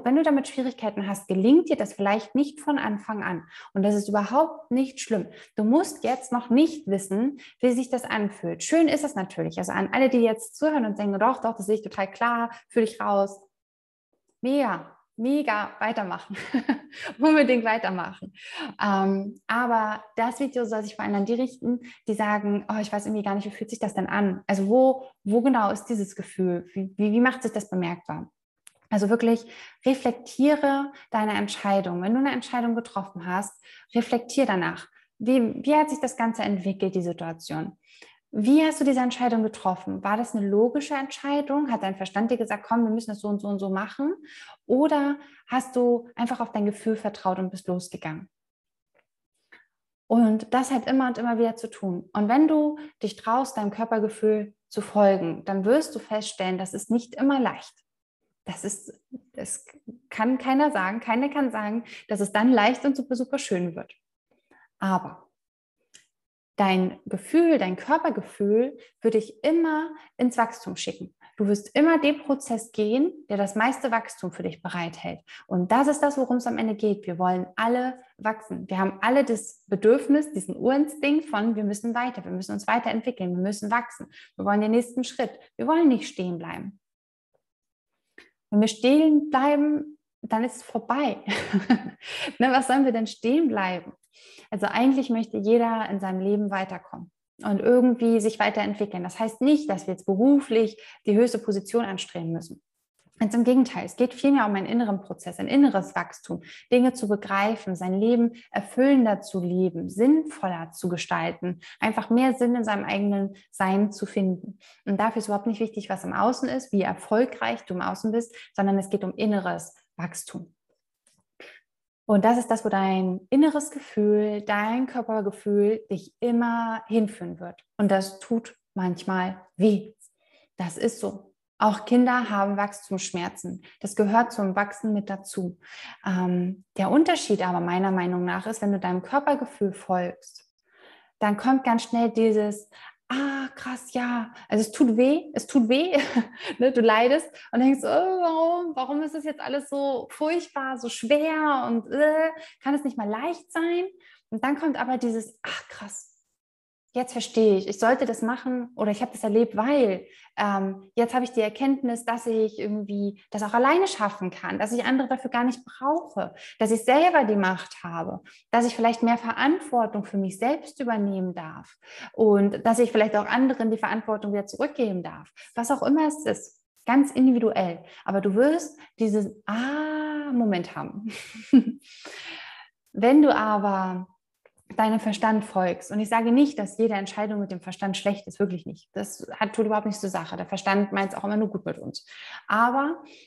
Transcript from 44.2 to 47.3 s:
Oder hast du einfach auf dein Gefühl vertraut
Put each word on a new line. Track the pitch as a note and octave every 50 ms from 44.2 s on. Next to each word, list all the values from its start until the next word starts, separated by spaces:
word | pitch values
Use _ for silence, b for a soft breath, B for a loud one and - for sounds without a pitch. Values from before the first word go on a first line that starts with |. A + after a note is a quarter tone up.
| B B B B B B B - _
Oder | - B3 C4 D4+ D4+ D4+ D4 C#4 C#4+ C#4+ C#4+ B B B B B
hast | - B3 C4 B3+ - -
du | B3 B3 A#3+ A#3+ A#3 A#3+ - -
einfach | - A#3+ A#3 B3 -
auf | A#3 A3+
dein | - G#3+ G3+
Gefühl | G#3 G#3 - - A3+ A3
vertraut | A3 - G#3 G#3 - - F#3